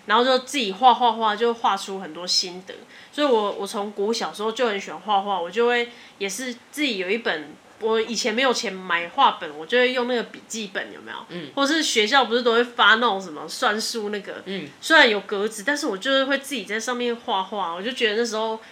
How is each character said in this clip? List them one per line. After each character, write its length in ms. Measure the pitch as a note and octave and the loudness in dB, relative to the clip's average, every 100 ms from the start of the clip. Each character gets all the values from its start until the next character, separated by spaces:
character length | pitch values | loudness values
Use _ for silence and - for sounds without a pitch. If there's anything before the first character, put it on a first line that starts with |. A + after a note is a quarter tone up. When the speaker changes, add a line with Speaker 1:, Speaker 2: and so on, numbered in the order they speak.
| - | 0
Speaker 1:
然 100 | A3 | 2
后 80 | |
就 140 | B3+ B3+ | 4 2
自 180 | B3+ D4 | 0 -4
己 160 | G#3+ | -2
画 220 | F#3+ B3 | 4 6
画 180 | A3+ A#3+ | 6 4
画， 240 | A3+ A3 G#3 | 2 2 2
就 160 | A#3 | 0
画 240 | A#3 A#3 G3 | 2 2 0
出 240 | - F#3+ | -2 -8
很 140 | F3+ | -8
多 120 | E3 F3+ | -8 -2
心 360 | - F#3 F3+ F#3+ | 0 -2 -6 -14
得。 60 | - G#3+ - - | -16 -18 -20 -10
所 100 | - | 0
以 40 | D4 | 4
我， 260 | A3+ G3+ | 4 2
我 140 | - G3 | -2 -4
从 240 | G#3 G#3 | -4 -4
国 240 | G#3 G3+ | -2 0
小 180 | A3+ F3 | 0 -2
时 100 | E3 | -4
候 80 | G#3+ | -4
就 180 | A3 A#3+ | 0 0
很 120 | G3+ | 0
喜 100 | G3 | -6
欢 80 | D#3 | -8
画 220 | F#3+ G3 | 0 0
画， 180 | G3+ F#3+ | 2 -2
我 120 | E3+ | -2
就 160 | G3 A#3+ | 2 2
会 240 | A#3+ A#3+ - - - | 2 0 -8 -18 -8
也 100 | G3 | -6
是 280 | F#3+ B3+ A#3 - | -6 -8 -10 -12
自 100 | - | -4
己 160 | D4 G3+ | -2 -2
有 140 | F3+ | -2
一 80 | A3+ | -2
本， 360 | A3 D#3+ D3 D3+ - - | 0 -4 -6 -16 -20 -6
我 200 | A3 A3+ | 0 0
以 140 | A3 | 0
前 200 | A3 A3 | -2 -2
没 60 | G#3+ | 2
有 140 | C4+ | 2
钱 180 | A#3 G#3+ | 2 -2
买 340 | F#3+ F#3 E3+ E3+ | -6 -2 -2 -2
画 240 | - A#3 | 4 4
本， 260 | G3+ E3+ D3 | 4 -6 -10
我 80 | D#3+ | -2
就 100 | B3 | 2
会 160 | B3 | 2
用 160 | B3+ A#3+ | 2 0
那 60 | |
个 80 | B3 | -2
笔 180 | - - - | -4 -10 -12
记 220 | A3 G3+ | -8 -8
本， 180 | G3 - | -8 -10
有 60 | E2+ | -12
没 80 | A2 | -14
有？ 80 | - - | -14 -12
Speaker 2:
嗯。 220 | F3 C#3+ | -12 -8
Speaker 1:
或 120 | C#4 C#4 | 0 2
是 160 | D#4+ | 2
学 240 | - A#3 G#3+ | 0 2 4
校 180 | C#4 | 4
不 100 | A#3 | 4
是 60 | A#3+ | 2
都 140 | A#3+ | 2
会 100 | A3+ | 2
发 300 | A#3+ - G#3 | 2 4 6
那 120 | A3 A#3+ | 6 4
种 140 | G3 | 0
什 100 | F#3 | -6
么 160 | D3 D#3 | -10 -10
算 320 | - A#3+ G#3 | -2 0 0
术 300 | G#3+ A#3 G#3 | -4 -4 -4
那 100 | G#3 | -6
个， 220 | G3 - F#3 | -8 -12 -8
Speaker 2:
嗯。 200 | F#3+ D3 - | -8 -8 -8
Speaker 1:
虽 160 | - D#4+ | 4 6
然 140 | C4 | 6
有 100 | G#3 | 4
格 260 | G3 G3+ G#3+ | -2 -2 -4
子， 160 | A3 G3+ | -4 -4
但 100 | C#4+ | -2
是 120 | D4+ | -2
我 100 | F#3+ | -4
就 120 | B3 | 0
是 140 | C4+ | 2
会 140 | C4+ C#4 | 2 0
自 160 | C4+ | -2
己 100 | C4+ | -8
在 160 | F#3+ G#3+ | -6 -6
上 160 | A3 A#3+ | -4 -4
面 180 | A#3+ | -2
画 280 | A#3 B3 G3 | -4 -2 -4
画， 320 | - G#3 F3 | -2 -4 -6
我 80 | F3 | -6
就 100 | G#3 | -6
觉 160 | B3+ A3 | 0 0
得 80 | G#3 | 2
那 80 | |
时 100 | A#3 | -2
候 240 | G#3+ A3 A3 - | -2 -4 -6 -10